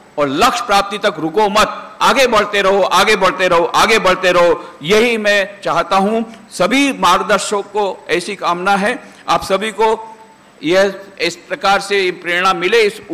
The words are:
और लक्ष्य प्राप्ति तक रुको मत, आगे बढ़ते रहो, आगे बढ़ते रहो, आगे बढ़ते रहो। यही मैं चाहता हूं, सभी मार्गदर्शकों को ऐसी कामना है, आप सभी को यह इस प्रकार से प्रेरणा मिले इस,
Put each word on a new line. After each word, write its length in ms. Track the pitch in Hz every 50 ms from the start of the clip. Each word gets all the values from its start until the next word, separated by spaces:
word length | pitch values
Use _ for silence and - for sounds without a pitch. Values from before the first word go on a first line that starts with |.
| - - -
और 100 | 147 147
लक्ष्य 360 | 135 135 165 226 254 - - -
प्राप्ति 300 | 208 196 202 196 202 208
तक 160 | 202 214 202 - 156
रुको 300 | 156 160 160 214 214 196
मत, 480 | 196 214 196 - - - - - - -
आगे 260 | - 190 220 277 262
बढ़ते 340 | 233 - - 202 - 208 202
रहो, 200 | 190 190 196 202
आगे 340 | 180 - - 185 202 214 214
बढ़ते 320 | 196 190 180 160 185 185
रहो, 160 | 180 170 170 170
आगे 360 | - - 151 190 208 226 214
बढ़ते 320 | 175 185 185 185 185 180
रहो। 440 | 175 180 175 170 156 - - - - -
यही 360 | 143 165 208 220 233 247 226
मैं 440 | 220 208 208 202 202 190 196 - -
चाहता 340 | - 165 151 170 170 - 196
हूं, 280 | 196 196 208 226 226 226 - - - - -
सभी 420 | - - 180 196 262 277 285 277 247
मार्गदर्शकों 680 | 185 190 175 180 190 190 196 208 196 - - 214 202
को 440 | 196 - - 208 202 190 190 - - -
ऐसी 260 | 156 175 175 214 196
कामना 400 | 165 165 165 175 175 185 202 202
है, 280 | 190 202 226 254 - - - - - - -
आप 140 | 170 170 -
सभी 280 | - 190 190 214 220
को 460 | - 208 220 220 226 220 - - - - - - - _ _ _ _ - -
यह 380 | 151 180 190 202 196 190 - - - - -
इस 140 | 160 170 -
प्रकार 440 | - - - 180 180 196 196 202 190
से 320 | - - 202 196 185 180
प्रेरणा 420 | 170 - 160 175 175 180 185 190 185
मिले 280 | 170 175 190 226 233
इस, 200 | 214 202 202 - - -